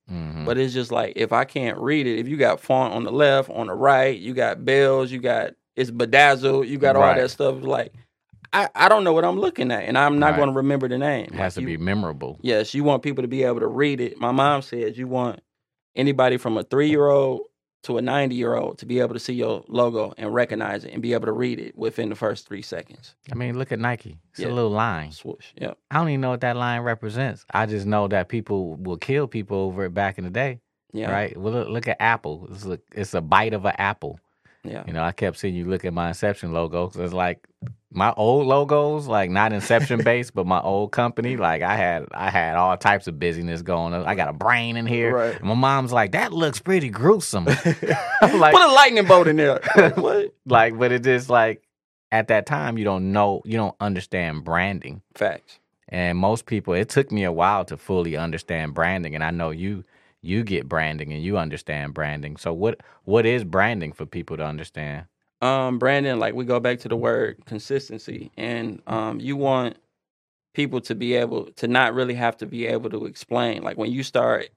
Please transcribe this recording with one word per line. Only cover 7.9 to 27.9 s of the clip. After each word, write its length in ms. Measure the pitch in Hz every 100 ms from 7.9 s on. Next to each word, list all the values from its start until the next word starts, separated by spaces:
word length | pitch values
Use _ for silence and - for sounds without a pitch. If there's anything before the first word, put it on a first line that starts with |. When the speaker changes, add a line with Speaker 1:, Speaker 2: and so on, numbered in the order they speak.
| - _ _ _ _ -
Speaker 2:
I, 160 | 196 202
I 140 | - 180
don't 140 | 214
know 100 | 185
what 100 | 160
I'm 140 | 170 185
looking 320 | 370 - 127
at, 120 | 113
and 120 | 104 127
I'm 220 | 143 147
not 140 | 147
Speaker 1:
Right. 80 | -
Speaker 2:
gonna 120 | 139
remember 340 | 135 139 139 131
the 100 | 123
name. 280 | 143 135 -
Speaker 1:
It 80 |
has 220 | 95 95 90
Speaker 2:
Like, 80 |
Speaker 1:
to 60 | 82
Speaker 2:
you 80 | 82
Speaker 1:
be 40 |
memorable. 560 | 87 104 90 71 65 78
Speaker 2:
Yes, 320 | 123 107 107
you 100 | 135
want 180 | 147 135
people 200 | 147 139
to 60 | 127
be 160 | 131
able 160 | 127 117
to 60 | 110
read 340 | 120 147 139
it. 180 | 120 -
My 120 | 120
mom 280 | 131 143 143
said 360 | 135 120 110 110
you 100 | 127
want 320 | 127 123 101 _ _ _ _ _ -
anybody 400 | 139 135 127 123
from 220 | 123 107
a 40 |
three-year-old 800 | - 135 151 151 143 143 135 127 427 _ _ _
to 140 | - 123
a 40 |
ninety-year-old 760 | 127 139 135 123 120 117 113 -
to 80 | 135
be 140 | 123
able 120 | 120
to 40 | 117
see 140 | -
your 300 | 123 113 107 -
logo 460 | 117 120 113 104 -
and 160 | 107
recognize 520 | 117 120 107 107 101
it 80 | -
and 100 | -
be 120 | 120
able 120 | 117 113
to 60 |
read 260 | 110 127 117
it 180 | 113 -
within 340 | 113 110 113
the 40 |
first 320 | 107 110 104 -
three 160 | 101
seconds. 540 | - 87 - - - _ -
Speaker 1:
I 20 |
mean, 240 | 117 123 123
look 140 | 131
at 80 | 113
Nike. 380 | 117 120 104 82 _
It's 80 | -
Speaker 2:
Yeah. 80 | 120
Speaker 1:
a 60 |
little 160 | 123 113
line. 400 | 104 113 85 78
Speaker 2:
Swoosh, 360 | 78 - - - -
yeah. 160 | - - _
Speaker 1:
I 60 | 143
don't 120 | 165
even 100 | 139
know 100 | 131
what 120 | 123
that 140 | 123 120
line 260 | 120 120
represents. 600 | 120 113 110 113 135 107 -
I 140 | 98 110
just 180 | 107
know 200 | 101